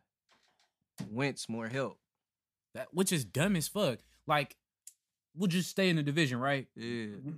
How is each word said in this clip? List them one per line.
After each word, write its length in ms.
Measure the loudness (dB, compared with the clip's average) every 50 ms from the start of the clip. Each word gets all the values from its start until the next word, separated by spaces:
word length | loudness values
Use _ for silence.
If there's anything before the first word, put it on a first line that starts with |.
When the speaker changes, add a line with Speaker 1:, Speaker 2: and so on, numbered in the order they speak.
| _ _ _ _ _ _ _ _ _ _ _ _ _ _ _ _ _ _ _ -14 -12 -8
Speaker 1:
Wentz 380 | -4 -2 -2 -2 -2 -6 -8 -8
more 200 | -6 -6 -6 -6
help. 300 | -4 -4 -4 -6 -6 _ _ _ _ _ _ _ _ _ _ _ _ _ _ _ -12
Speaker 2:
That, 140 | -12 -10 -6
which 200 | 0 0 2 2
is 120 | 2 0 -2
dumb 320 | -2 0 0 2 2 2
as 120 | 0 0 -2
fuck. 320 | 0 0 2 2 0 -2 -8 _ _ _ 0
Like, 300 | 2 2 2 2 -2 -8 _ _ _ _ _ -20 -20 _ _ _ _ _ _ _ _ -4
we'll 100 | 0 0 2
just 220 | 2 2 0 0
stay 180 | 0 2 4 4
in 80 | 4
the 60 | 4
division, 360 | 2 2 2 4 4 4 2 2
right? 260 | 2 2 2 0 -2 _ -12
Speaker 1:
Yeah. 300 | -10 -6 -4 -4 -4 -4 -6 -8 -8 -10 -10 -10